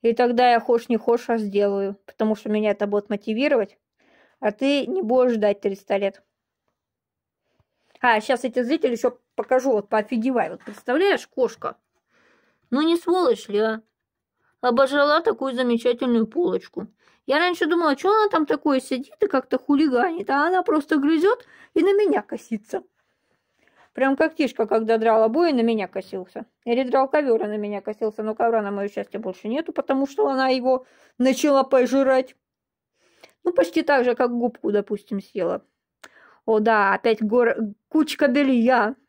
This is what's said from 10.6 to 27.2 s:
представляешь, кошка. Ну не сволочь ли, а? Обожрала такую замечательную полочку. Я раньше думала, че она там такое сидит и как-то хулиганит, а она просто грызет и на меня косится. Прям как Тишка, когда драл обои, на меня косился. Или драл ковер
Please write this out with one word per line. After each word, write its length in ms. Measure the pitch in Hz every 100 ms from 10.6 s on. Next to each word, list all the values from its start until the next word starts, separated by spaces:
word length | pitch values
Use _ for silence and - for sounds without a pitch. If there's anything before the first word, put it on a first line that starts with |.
представляешь, 600 | - 208 - 262 392 359 -
кошка. 500 | - 240 - - - _ _ _ _ _ _ _ _ _
Ну 120 | 254
не 140 | 311 339
сволочь 520 | - 359 339 214 -
ли, 100 | 208
а? 220 | 220 220 _ _ _ _ _ _ _ _
Обожрала 600 | 247 240 269 285 285 302
такую 340 | 330 294 269
замечательную 720 | 247 247 233 247 240 262 233 220
полочку. 600 | 311 349 185 - - - _ _ _ -
Я 120 | 285
раньше 280 | 349 349 330
думала, 300 | 339 330 277
че 140 | 370
она 180 | 427 427
там 160 | 339 302
такое 340 | 294 311 262
сидит 360 | - 254 269 -
и 40 | 415
как-то 300 | 269 - 254
хулиганит, 720 | - 285 311 247 294 330 -
а 160 | 277 311
она 160 | 370
просто 340 | 359 302 285 311
грызет 480 | 277 320 370 480 - - -
и 80 | -
на 120 | 359
меня 280 | 403 415 277
косится. 600 | - 226 - 220 _ - - _ _ _ _ _ _ _ _ _ _
Прям 220 | - 262 269
как 180 | 320
Тишка, 320 | 320 277 - 214
когда 320 | 226 220 226
драл 240 | 220 220
обои, 300 | 220 254 349
на 100 | 262
меня 240 | 226 220 185
косился. 600 | - - 196 180 - - _
Или 180 | - 240
драл 260 | 262 262 262
ковер 340 | 302